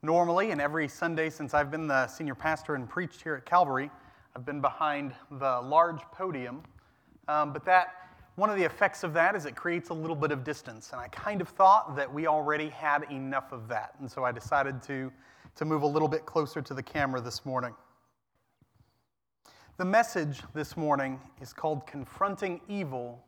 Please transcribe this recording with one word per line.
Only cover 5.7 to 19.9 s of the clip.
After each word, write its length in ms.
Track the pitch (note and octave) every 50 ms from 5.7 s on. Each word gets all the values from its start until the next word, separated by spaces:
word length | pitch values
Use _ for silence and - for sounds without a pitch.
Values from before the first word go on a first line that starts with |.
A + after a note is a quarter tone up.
| C#3+ D#3+ E3+ E3+ E3 D3+ - -
podium. 520 | - - F#3+ F#3+ E3 C3+ B2+ A#2+ B2 D3 D#3+ - - - _ _ _ _ _ _ _ - _ -
Um, 260 | D3+ D3+ D3+ D3 C#3
but 100 | D3+ -
that, 240 | F#3 F#3 F#3 F3 F3+ - - - - - - - _ _ -
one 120 | G3 G#3+
of 80 | G#3 G3
the 60 | F3+
effects 400 | D#3 - - G#3 F#3+ - - -
of 100 | F3 D3+
that 220 | E3 E3 F#3 G#3
is 100 | G3+ D3
it 100 | C#3+ A#2+
creates 340 | - - F3 E3+ F3 E3+ -
a 40 | E3+
little 220 | D#3+ D#3 D#3+ E3
bit 160 | C#3+ D3 D3+
of 120 | D3 C3+ B2+
distance, 460 | D3+ D3+ - - - A2+ A#2 - -
and 80 | - B2
I 100 | B2 B2
kind 320 | - - - G#3 G#3 G3
of 80 | F3+ -
thought 460 | - - G3 F#3+ G3 A3 G#3 E3 C#3
that 160 | C#3 C#3 B2+
we 140 | C3+ D3 D#3+
already 440 | D#3+ D#3 D3+ D3 D3 D3+ D3+ D#3 D3+
had 340 | - - D3+ D3+ C#3+ D3 D3+ C#3+
enough 400 | C#3+ C3+ C3+ C3+ C#3 C3+ C3+ -
of 160 | C3+ B2 A2+ A2
that, 260 | A#2+ G#2+ A2 - - -
and 120 | C#3+ B2
so 120 | - C#3 C3
I 80 | B2
decided 500 | A#2+ A#2 - - D#3 C#3+ C3+ C3+ C3+ B2+ -
to, 280 | - C#3 C3 C3 C3 C3 - - - - - - - _ -
to 80 | D#3
move 180 | D#3 D#3 D3+ C#3+
a 40 | D3+
little 200 | C#3+ D#3 D#3 D3+
bit 180 | C#3+ D#3 -
closer 340 | - - E3 D3+ C3+ - D#3 C#3
to 100 | - C#3+
the 80 | C3
camera 400 | C3 - - D#3 C#3+ C3+ C3 B2+
this 240 | A#2 B2 A#2 - -
morning. 300 | C#3+ C3 B2+ B2 A#2+ A#2 - _ _ _ _ _ _ _ _ _ _ _ _ _ _ _ _ _ _ _ _ _ _ _ _ _ _ _ _ _ _ _ _ _ - - - - - - -
The 80 | F#3
message 560 | F#3